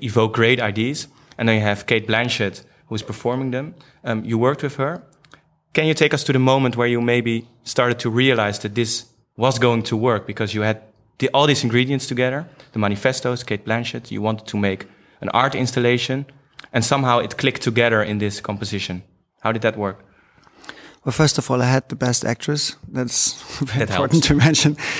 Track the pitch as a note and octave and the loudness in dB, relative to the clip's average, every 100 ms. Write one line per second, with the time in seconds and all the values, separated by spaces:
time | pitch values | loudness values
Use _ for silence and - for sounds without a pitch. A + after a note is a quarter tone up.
0 | B2+ A2+ A2 A2 A2+ B2 A2 G2+ A#2 D3+ | -2 0 2 2 2 2 0 -2 -2 -4
1 | - _ - - A2+ A2 G#2 G#2 - A#2 | -10 _ -16 -4 0 2 2 -2 0 -2
2 | A2 A2+ B2 - G2+ - - _ - A2 | 0 0 0 -2 -4 -4 -16 _ -10 -8
3 | - G#2+ A#2+ B2+ C3+ B2+ D3 - - _ | -8 -6 -4 -4 -4 -6 -8 -14 -20 _
4 | - A2 A2 A2+ B2 C#3+ C#3+ - C#3 F3 | -6 -4 -2 0 2 0 -4 -4 -4 -4
5 | - _ _ - _ _ _ - D#3 D#3 | -12 _ _ -20 _ _ _ 0 2 4
6 | D3+ D3 - C3 C3 C3+ C3 A#2+ A#2+ A#2+ | 2 2 2 2 4 4 4 2 2 2
7 | A#2+ A#2+ A#2 A2+ A2+ _ - - B2 A#2 | 2 2 2 -2 -4 _ -6 0 0 0
8 | A#2+ A2+ C3 A#2 G#2 G2+ G#2+ G#2 A2+ - | -2 2 4 4 2 -2 -4 -2 -2 -4
9 | - _ _ - B2 A#2 B2 A#2 A2 A2 | -10 _ _ -2 0 4 4 2 0 0
10 | B2 G#2+ - G#2 G#2+ G#2+ G#2+ A2 - _ | 0 0 -2 -6 -4 -2 -2 -2 -6 _
11 | _ - C3 C#3 D3 C#3 B2 A#2+ B2+ C#3 | _ -4 0 2 4 2 2 2 0 -2
12 | - B2 B2+ C3+ F3 - - G#2+ G#2 G2+ | -4 -2 -2 -2 -8 -16 -12 -2 -2 0
13 | C3 B2+ B2+ B2 - G#2 - A2+ A#2 A#2+ | 0 0 -2 -4 -4 -6 -2 -4 -4 -8
14 | - G#2 G#2+ A2 - G#2 G2+ F#2+ - - | -8 -4 -2 -4 -4 -2 -2 -2 -8 -20
15 | _ - - A2+ C3+ C#3 B2 - A#2+ B2 | _ -12 -4 0 0 0 -2 0 2 2
16 | - C3+ C#3 - _ - - B2+ A2+ C#3 | 0 -4 -6 -16 _ -20 -6 -2 0 2
17 | C3 A#2+ A2 - C3+ - - A#2 A#2 A2+ | 4 2 0 -2 -2 0 -2 2 4 2
18 | G#2 G#2 G#2 G2+ - G2+ G#2 G2+ - F2+ | 0 -2 -4 -6 -8 -8 -6 -6 -6 -8
19 | - _ _ _ A2+ A2+ A2+ G#2 G2+ F#2+ | -12 _ _ _ -4 -2 -2 -2 -4 -6
20 | - _ _ _ _ _ - - - - | -16 _ _ _ _ _ -20 -20 -20 -12
21 | - B2+ D3+ - - B2+ B2 C3 - B2 | -4 2 2 2 0 0 2 2 0 -4
22 | B2+ A#2+ - A#2+ - D3 C#3 - - B2+ | -2 0 -2 -4 -2 -2 -4 -8 -10 -6
23 | B2 - - - - - C3 A#2 A2 F#2 | -4 0 -2 -2 -10 -8 -4 -2 0 0
24 | F#2 E3 - C#3+ D3+ D3+ D3+ D3+ - - | 2 4 4 6 6 4 2 0 -4 -8